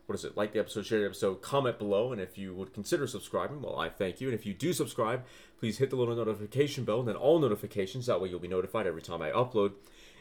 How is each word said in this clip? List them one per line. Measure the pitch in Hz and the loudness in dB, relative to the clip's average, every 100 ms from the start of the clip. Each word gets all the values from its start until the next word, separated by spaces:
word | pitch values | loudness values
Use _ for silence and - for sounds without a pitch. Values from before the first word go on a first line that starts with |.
| - | -8
what | 98 | -6
is | - | -4
it, | - | -2
like | 107 | 0
the | 113 | 0
episode, | - 107 98 | -2 -4 0
share | 110 | 2
the | 98 | 2
episode, | 92 101 92 | 2 0 0
comment | - 139 127 - | -2 0 0 0
below, | 101 101 123 | 2 2 2
and | 113 | -2
if | 90 - | -8 -8
you | 95 90 | -8 -8
would | 95 | -8
consider | - 101 165 135 | -8 0 0 0
subscribing, | 101 - 98 90 147 | -6 -2 -2 -2 -4
well, | 107 67 | -6 -2
I | 82 | -2
thank | - 95 - | -2 -4 -2
you. | 131 | -4
And | |
if | 110 107 | -4 -4
you | 92 | -4
do | 160 | -2
subscribe, | 170 127 - 110 127 123 - - - | 0 -2 0 0 0 -6 -18 -20 -6
please | 117 104 | -4 0
hit | 135 | 0
the | 131 | 2
little | 120 117 | 2 2
notification | 110 101 104 131 143 139 | 0 -2 -2 2 2 0
bell | 110 110 | 0 0
and | 120 | 0
then | 95 | 2
all | 143 170 | 6 6
notifications. | 131 104 98 101 95 127 123 | 6 2 -2 -2 -2 -2 0
That | 92 | 0
way | 95 | 0
you'll | 87 | -4
be | 87 | -2
notified | 92 92 113 95 | -2 0 0 -2
every | 80 | -2
time | 82 85 | -4 -4
I | 78 | 0
upload. | 117 123 110 101 - - - - - | 2 2 4 2 0 -20 -20 -20 -10